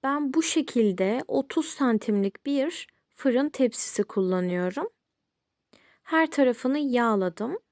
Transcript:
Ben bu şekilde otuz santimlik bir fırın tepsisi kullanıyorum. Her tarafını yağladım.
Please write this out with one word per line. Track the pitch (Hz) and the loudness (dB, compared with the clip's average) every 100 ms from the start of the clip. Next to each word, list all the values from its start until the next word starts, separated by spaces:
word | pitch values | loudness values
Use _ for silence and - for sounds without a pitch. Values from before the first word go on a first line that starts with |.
Ben | 269 285 294 | -2 -2 0
bu | 311 | 0
şekilde | 320 330 - 247 214 185 190 240 - | 0 -2 -2 2 2 2 0 0 -2
otuz | - 277 - 320 | -2 0 -2 -4
santimlik | - 262 220 - 208 196 - - | 0 2 2 0 0 0 -4 -4
bir | 285 285 - - _ _ | 0 -2 -4 -16 _ _
fırın | _ 277 240 294 | _ 0 2 0
tepsisi | - 254 - - - | 2 0 0 -8 -4
kullanıyorum. | 202 - 185 185 180 180 180 190 466 _ _ _ _ _ _ _ _ _ _ _ | -2 0 0 0 0 0 -2 -4 -8 _ _ _ _ _ _ _ _ _ _ _
Her | - 320 320 | -2 0 0
tarafını | 320 262 233 254 285 | 4 2 2 -2 -2
yağladım. | 285 240 233 208 185 170 226 392 _ | 0 0 2 2 0 -2 -6 -6 _